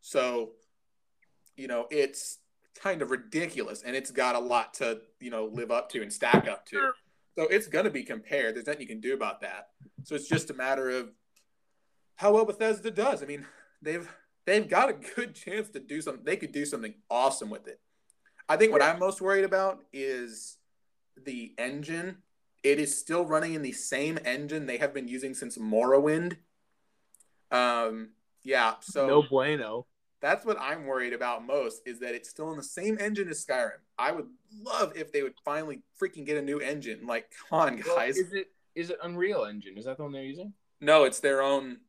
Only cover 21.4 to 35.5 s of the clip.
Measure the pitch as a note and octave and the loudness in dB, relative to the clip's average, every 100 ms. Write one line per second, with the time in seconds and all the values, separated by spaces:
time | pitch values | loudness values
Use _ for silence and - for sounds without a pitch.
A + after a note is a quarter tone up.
21.4 | A2+ - B2 C#3+ D3+ E3 F3+ F#3 _ _ | -10 -6 -6 -6 -6 -6 -8 -10 _ _
22.4 | _ _ C3+ C#3+ D3 - - E3+ E3+ D#3 | _ _ 2 4 2 -2 -2 0 2 2
23.4 | D#3+ D#3+ C#3 - - C3 D3 D#3+ B2 B2+ | 2 -2 -4 -6 -4 -2 0 -2 -2 -4
24.4 | D3 D#3 C#3 B2+ D3 C#3 B2 B2+ C3+ C3 | -4 -6 -4 -2 -2 -2 -6 -6 -8 -8
25.4 | B2 A#2 A2 A2 B2 C3+ D3 D#3+ F3 E3+ | -10 -8 0 2 8 8 8 2 0 -6
26.4 | _ _ _ _ _ _ _ _ _ _ | _ _ _ _ _ _ _ _ _ _
27.4 | _ B2 B2 A#2+ A#2 A2+ A2 _ _ _ | _ 2 4 4 0 -2 -12 _ _ _
28.4 | C3 C3 A2+ - - D3 C3+ C#3+ D3 C3+ | 0 4 4 2 -6 0 6 6 6 2
29.4 | C3+ D3+ A2+ A2+ B2+ _ _ _ C#3 F#3 | 2 0 -2 -6 -10 _ _ _ 0 0
30.4 | A#3 G#3 C3+ D#3+ C#3 C3 B2 A#2+ B2 A#2 | 0 -2 -2 -6 -4 -4 -2 -4 -4 -4
31.4 | A#2+ C#3+ A#2+ - - A#2 B2 A#2+ - - | -2 -2 -2 -6 -14 -10 -8 -8 -12 -12
32.4 | D#3 D#3 C3+ - G3 G#3+ G#3 G#3 F#3 D#3 | -10 -8 -10 -6 -4 -2 -2 -4 -4 -6
33.4 | - C3 A#2 - _ - B2+ D#3 - - | -4 -2 -2 -4 _ -4 -2 -2 -6 -14
34.4 | _ G#3+ A3+ A3 G3 - - D3 C3+ - | _ -16 -4 0 0 -2 -4 -2 -2 -4
35.4 | - | -4